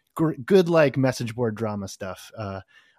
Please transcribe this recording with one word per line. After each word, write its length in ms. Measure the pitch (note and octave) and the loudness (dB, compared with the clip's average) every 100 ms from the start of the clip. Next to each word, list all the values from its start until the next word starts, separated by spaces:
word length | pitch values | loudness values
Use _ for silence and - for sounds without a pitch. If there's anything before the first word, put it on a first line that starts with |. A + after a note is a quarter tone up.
| _ - | _ -2
Gr-, 180 | D#3 - A#2 | -2 -2 2
good, 240 | F#3+ F3 | 4 6
like, 260 | E3 C#3 C3+ | 4 4 4
message 400 | C3 - A#2 G#2+ | 0 0 -6 -2
board 200 | A#2 G#2 | -4 -2
drama 320 | A2 G2+ G2 | -4 -6 -8
stuff. 440 | - F#2+ F2+ - G#2+ | -10 -12 -12 -14 -10
Uh, 240 | G2+ F#2+ - _ _ | -10 -10 -14 _ _